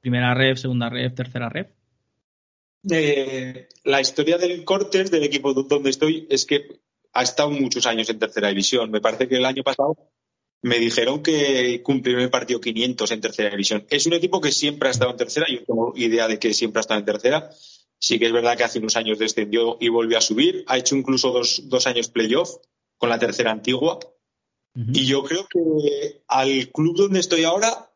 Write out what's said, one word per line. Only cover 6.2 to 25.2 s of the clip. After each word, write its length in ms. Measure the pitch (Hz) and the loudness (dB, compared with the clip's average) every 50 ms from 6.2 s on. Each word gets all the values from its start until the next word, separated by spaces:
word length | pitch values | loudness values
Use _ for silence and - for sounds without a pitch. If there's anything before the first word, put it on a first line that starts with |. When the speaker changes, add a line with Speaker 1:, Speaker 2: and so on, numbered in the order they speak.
| 156 - | -2 0
Speaker 2:
es 160 | 139 131 - | 0 0 2
que 340 | - 151 143 143 - - - _ _ _ _ _ _ _ | 0 0 -2 -2 -4 -20 -20 _ _ _ _ _ _ _
ha 100 | - 127 | 0 0
estado 280 | 120 - - 147 147 | 0 2 0 0 0
muchos 360 | 147 139 139 123 120 123 120 | 2 0 0 -2 0 -2 0
años 220 | 123 113 113 113 113 | 0 0 -2 -2 -2
en 80 | 113 110 | -2 -2
tercera 300 | 117 110 - - 104 101 | -2 -2 -2 0 0 0
división. 420 | 98 98 98 - - 127 113 110 | 0 0 0 0 0 0 0 0
Me 100 | 107 107 | -2 0
parece 280 | 107 117 110 - 131 123 | 0 0 0 0 0 0
que 80 | 131 | 2
el 80 | 127 127 | 0 0
año 180 | 131 135 135 135 | 0 -2 -2 -2
pasado 340 | 139 131 - 139 143 160 _ _ _ _ _ _ _ _ _ _ _ _ _ - | -2 0 0 0 0 0 _ _ _ _ _ _ _ _ _ _ _ _ _ -2
me 160 | 123 120 120 | 0 2 2
dijeron 440 | 117 117 113 - 117 120 139 151 151 | 2 2 2 2 0 0 0 0 0
que 600 | 165 160 151 143 143 135 127 123 123 120 120 - | 0 2 2 2 2 2 2 2 0 -2 -2 -2
cumplió 360 | - 139 131 - 123 123 123 | 0 -2 0 2 0 0 2
el 120 | 123 127 | 0 0
partido 300 | - 127 120 - 123 117 | 0 -2 -2 -2 -4 -4
quinientos 500 | - 120 113 113 117 127 127 120 135 127 | -2 -4 -2 -2 -2 -2 -2 -2 -2 -2
en 100 | 117 110 | -2 -2
tercera 300 | 104 110 104 - 107 104 | -4 -6 -4 0 -2 -2
división. 360 | 101 101 98 - 113 104 - _ | 0 -2 -2 -2 -2 -2 -2 _
Es 160 | 143 143 143 | -2 0 0
un 60 | 165 170 | 2 0
equipo 280 | 170 165 180 180 190 | 0 0 0 0 0
que 120 | 156 151 135 | 0 0 -2
siempre 360 | - - 147 147 147 143 135 | 0 -2 -2 -2 0 -2 -2
ha 40 | 123 | 0
estado 180 | 120 127 123 | 0 0 -2
en 60 | 120 | 0
tercera. 300 | 120 123 - - 151 156 165 | -4 -6 -4 -2 -2 -2 -2
Yo 140 | 131 120 - | -2 -6 -4
tengo 280 | - 117 113 117 120 - | -4 -2 -2 -2 -2 -2
idea 320 | 131 120 113 113 117 113 113 | -2 -2 0 2 2 2 0
de 100 | 110 107 | -2 0
que 160 | - 117 107 | 0 0 0
siempre 260 | - 120 113 107 117 | 0 -2 -2 -2 -2
ha 20 | 107 | -2
estado 180 | - 113 104 | 0 -2 -2
en 60 | 104 | 0
tercera. 440 | 104 104 104 - 123 143 156 156 - - - - - - - _ _ _ _ | -2 -4 0 2 2 0 0 -2 -6 -20 -20 -20 -20 -20 -20 _ _ _ _
Sí 200 | - - 123 113 | -2 -2 0 2
que 80 | 117 | 2
es 60 | 117 113 | 2 2
verdad 240 | 120 117 120 120 | 2 2 2 2
que 80 | 117 120 | 2 0
hace 140 | 113 - 120 | -2 -2 -4
unos 180 | 107 110 107 | -2 -2 -2
años 220 | 117 113 110 107 104 | -2 0 -2 -2 0
descendió 600 | 110 110 - - 107 104 104 117 117 117 120 - | -2 -2 0 -2 -4 0 0 0 2 0 0 -2
y 80 | 117 117 | -2 0
volvió 300 | 113 117 117 113 117 113 | 2 2 2 2 2 2
a 20 | |
subir. 440 | 110 - 110 110 143 175 185 185 - - | 2 2 2 2 2 2 2 -2 -4 -2
Ha 80 | 127 127 | -2 0
hecho 180 | 123 - 139 | 0 0 0
incluso 340 | 139 127 127 135 127 - 131 123 | 0 0 0 0 2 2 2 2
dos, 300 | 123 120 113 - - - - | 2 0 0 -2 -4 -4 -2
dos 180 | 127 127 123 | -2 0 0
años 220 | 135 120 120 117 - | 0 0 -2 -4 -2
playoff 420 | _ 120 117 107 117 151 180 - - - _ _ _ _ _ _ _ _ | _ 0 0 2 2 0 0 -2 -4 -18 _ _ _ _ _ _ _ _
con 100 | - 120 | 0 0
la 100 | 117 110 | 2 2
tercera 320 | - - - - 120 117 | 0 -2 0 0 0 0
antigua. 480 | 110 110 98 - 127 123 139 165 180 - - - _ _ _ _ _ _ _ _ _ _ _ _ _ | 0 -2 -2 -2 -2 0 0 0 -2 -2 -10 -20 _ _ _ _ _ _ _ _ _ _ _ _ _
Speaker 1:
Ujú. 160 | 127 117 110 131 | -8 -6 -2 0
Speaker 2:
Y 140 | 139 135 | 0 2
yo 180 | 131 135 139 | 2 0 0